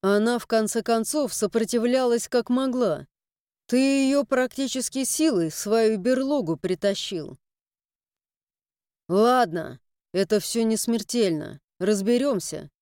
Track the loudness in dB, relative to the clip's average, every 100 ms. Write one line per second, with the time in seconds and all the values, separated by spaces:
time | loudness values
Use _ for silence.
0 | 2 2 2 0 0 0 0 -2 0 0
1 | 0 -2 -2 -2 -2 -2 0 0 2 2
2 | 2 0 0 -2 0 0 0 0 -2 -2
3 | -8 _ _ _ _ _ _ 2 2 2
4 | 2 2 2 0 0 -2 -6 -4 -6 -4
5 | -4 0 2 2 -2 -4 -2 2 2 2
6 | 0 0 0 0 0 -4 -4 -2 0 -2
7 | -6 -8 -10 -16 _ _ _ _ _ _
8 | _ _ _ _ _ _ _ _ _ _
9 | _ 2 4 4 2 -2 -8 -14 _ _
10 | _ -4 0 0 0 -2 0 0 0 -2
11 | -2 0 0 0 -6 -14 _ _ 0 0
12 | 2 2 2 -2 -4 -10 -14 _